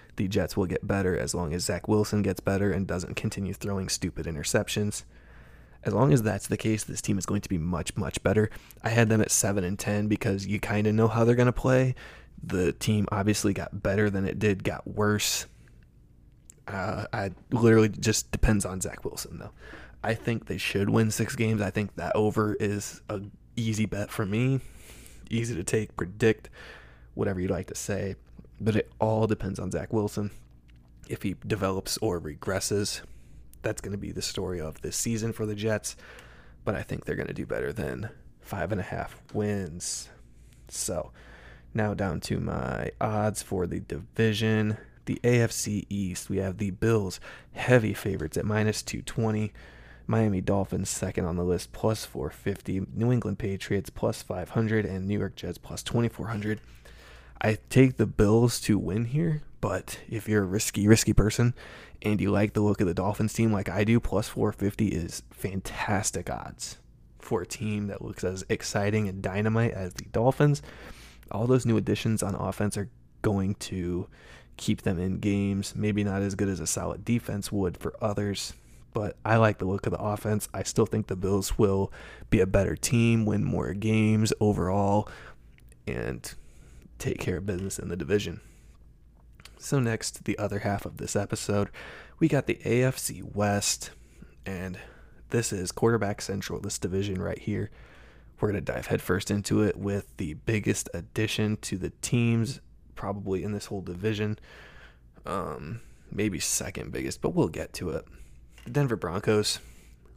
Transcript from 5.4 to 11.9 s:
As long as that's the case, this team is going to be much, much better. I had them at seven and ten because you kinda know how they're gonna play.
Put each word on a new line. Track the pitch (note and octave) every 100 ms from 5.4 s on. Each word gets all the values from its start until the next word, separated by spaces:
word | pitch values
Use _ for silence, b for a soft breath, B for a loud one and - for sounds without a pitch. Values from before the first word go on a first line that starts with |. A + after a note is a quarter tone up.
| B B B B
As | A2
long | G2+ C#3
as | C3+
that's | G#2 G2 -
the | A2
case, | A2 G#2+
this | - -
team | - G2
is | -
going | D3
to | -
be | F2+
much, | E2+ D#2 - -
much | D2 -
better. | F#2 G#2 G#2+ B B B
I | A2+
had | A#2 A2+
them | A2
at | -
seven | - G#2 G2+
and | F2+ G2+
ten | G#2+ G#2 G#2+
because | G#2 A2+ G2 G2
you | G#2
kinda | - G#2 G#2+
know | G#2+ A2+
how | A#2
they're | A#2
gonna | B2 B2
play. | - B2 C3 C3